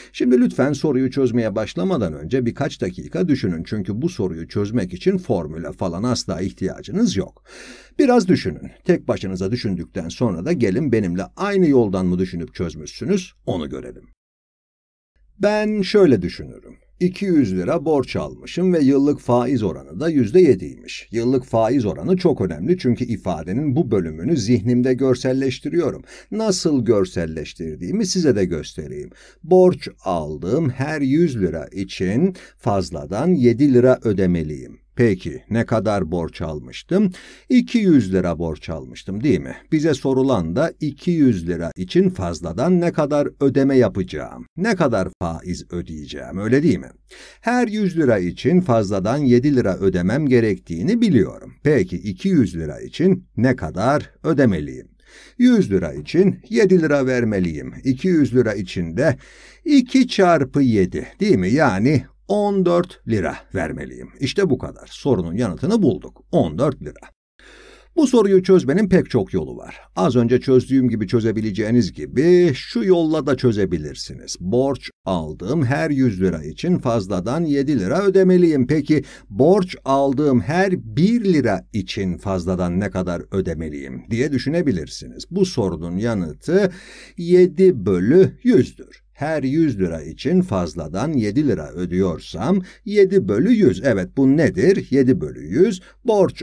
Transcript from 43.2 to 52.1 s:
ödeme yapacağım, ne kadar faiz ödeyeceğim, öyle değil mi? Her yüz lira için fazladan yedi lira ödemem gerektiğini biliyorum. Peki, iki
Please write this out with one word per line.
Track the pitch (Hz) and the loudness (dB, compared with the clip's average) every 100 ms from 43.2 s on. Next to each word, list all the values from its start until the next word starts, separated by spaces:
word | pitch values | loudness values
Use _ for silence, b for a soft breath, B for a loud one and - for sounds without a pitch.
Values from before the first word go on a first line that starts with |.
| 143 - | -2 0
ödeme | 139 139 135 131 | 0 2 4 4
yapacağım, | 110 92 90 78 62 62 - - | 4 0 -6 -8 -12 -14 -16 -6
ne | 214 185 | -2 0
kadar | 151 110 92 - | 0 0 -2 -4
faiz | 85 82 - 80 - | -6 -6 -8 -10 -8
ödeyeceğim, | 87 82 78 71 73 - 85 | -10 -10 -12 -12 -14 -10 -6
öyle | 107 131 | 0 2
değil | 160 90 | 2 0
mi? | 65 - _ B B B | -4 -20 _ B B B
Her | - 247 233 | -2 0 0
yüz | 208 196 165 | 0 -2 2
lira | 143 107 | 2 2
için | 90 87 123 180 | 0 -4 2 2
fazladan | 180 117 98 101 95 139 | 4 2 0 -2 -2 0
yedi | 139 120 143 131 | 4 4 4 2
lira | 104 87 | 0 0
ödemem | 98 92 87 127 147 | 0 0 0 0 2
gerektiğini | 123 110 92 - 82 123 226 | 2 2 -2 -6 -6 -2 0
biliyorum. | 226 135 80 - - - | 2 2 0 -4 -18 -6
Peki, | 143 147 92 87 | 0 0 0 -4
iki | 107 | -8